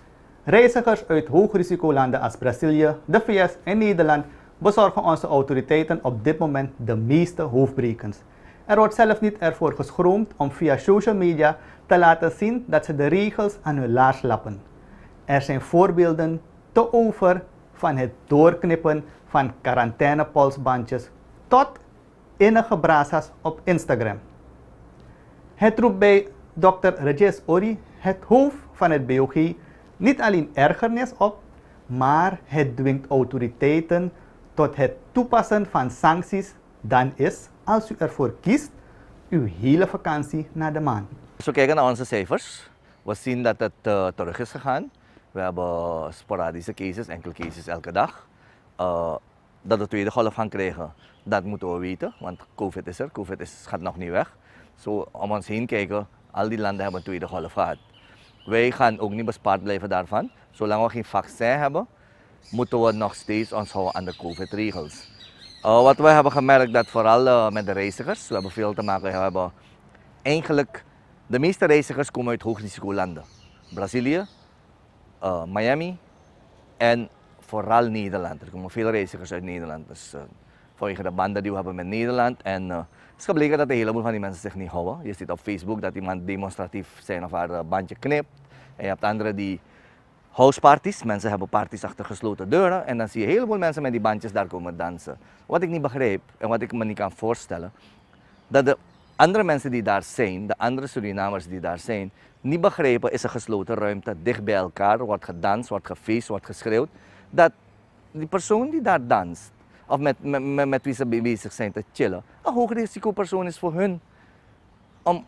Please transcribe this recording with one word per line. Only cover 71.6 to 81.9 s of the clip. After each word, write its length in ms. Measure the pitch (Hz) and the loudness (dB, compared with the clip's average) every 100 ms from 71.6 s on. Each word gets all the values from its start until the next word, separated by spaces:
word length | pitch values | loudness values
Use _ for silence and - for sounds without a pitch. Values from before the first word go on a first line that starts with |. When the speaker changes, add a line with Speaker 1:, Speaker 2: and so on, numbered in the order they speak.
Speaker 2:
reizigers 460 | 175 151 139 131 143 | 4 4 4 -4 -6
komen 200 | 123 120 | -4 -4
uit 120 | 117 | -4
hoogrisicolanden. 800 | 113 104 104 - 98 98 92 78 - - - _ - | -4 -6 -8 -10 -6 -4 -4 -6 -18 -20 -20 _ -16
Brazilië, 520 | 101 98 123 123 165 202 _ _ _ _ _ _ _ _ - | -10 -6 -4 -2 -2 -4 _ _ _ _ _ _ _ _ -10
eh, 260 | 95 90 | -6 -6
Miami 540 | 82 101 113 143 175 180 _ _ _ _ _ _ _ - | -6 -2 0 0 -4 -12 _ _ _ _ _ _ _ 0
en 320 | 117 120 113 _ _ _ | 2 2 -2 _ _ _
vooral 480 | - 107 98 117 120 | -10 -6 0 2 2
Nederland. 540 | 110 101 95 87 82 | -2 -4 -6 -6 -10
Er 80 | 87 | -14
komen 200 | 92 92 | -14 -10
veel 200 | 117 110 | -4 -2
reizigers 420 | 110 95 82 90 | -2 -2 -8 -10
uit 100 | 90 | -10
Nederland, 460 | 90 87 82 78 78 | -8 -10 -10 -14 -16
dus, 260 | - - | -20 -18
eh, 60 | 71 71 - _ _ _ | -18 -18 -20 _ _ _
vanwege 280 | - 101 95 | -8 -8 -6
de 80 | 92 | -6
banden 320 | 90 98 101 | -2 -2 -2
die 80 | 101 | -4
we 60 | 95 | -6
hebben 180 | 92 | -6
met 120 | 90 | -8
Nederland. 560 | 90 | -6